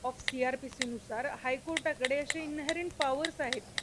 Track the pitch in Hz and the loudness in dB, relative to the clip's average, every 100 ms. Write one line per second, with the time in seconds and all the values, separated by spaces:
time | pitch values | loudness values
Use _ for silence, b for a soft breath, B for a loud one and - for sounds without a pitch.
0 | 254 - - 262 254 262 254 - 247 233 | -6 -4 -4 2 2 2 -6 -4 -2 -2
1 | - 226 277 - 254 262 320 320 311 285 | -4 -2 -2 0 0 0 0 2 2 2
2 | 254 285 285 320 302 302 294 330 349 - | 4 4 2 -4 -4 -2 0 0 -2 2
3 | 277 269 330 - 254 226 - - | 2 4 0 0 -2 -2 -2 -4